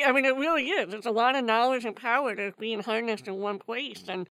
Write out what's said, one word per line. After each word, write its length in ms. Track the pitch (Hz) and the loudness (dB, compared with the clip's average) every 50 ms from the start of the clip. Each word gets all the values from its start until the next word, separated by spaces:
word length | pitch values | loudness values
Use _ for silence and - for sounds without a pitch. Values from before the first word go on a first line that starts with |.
| 285 277 | 4 4
I 40 | 254 | 4
mean, 100 | 277 262 | 4 4
it 100 | 269 262 269 | 4 2 2
really 320 | 277 320 330 302 262 269 | 2 2 2 2 2 0
is. 240 | 370 381 226 170 196 | 0 0 0 -2 -4
It's 120 | 214 - | -6 -4
a 60 | 240 | -2
lot 240 | 220 220 233 247 262 | 0 2 4 4 4
of 80 | 277 254 | 2 2
knowledge 400 | 226 220 226 240 254 262 254 226 | 2 4 4 4 4 2 0 -2
and 100 | 233 196 | -6 -8
power 380 | - 247 240 233 262 285 254 208 | -6 -2 0 0 2 2 0 -2
that's 200 | 185 202 202 - - | -2 -4 -6 -6 -6
being 240 | 220 226 226 208 | -6 -4 -4 -4
harnessed 460 | 208 - 220 226 233 233 220 202 127 - | -2 -2 -2 -2 0 -2 -4 -4 -6 -8
in 80 | 190 | -8
one 240 | 190 202 202 208 196 | -4 -4 -4 -4 -6
place. 440 | - - 226 247 285 269 214 190 190 196 | -6 -6 -6 -6 -6 -8 -10 -12 -10 -8
And 200 | 185 185 180 - | -6 -6 -6 -8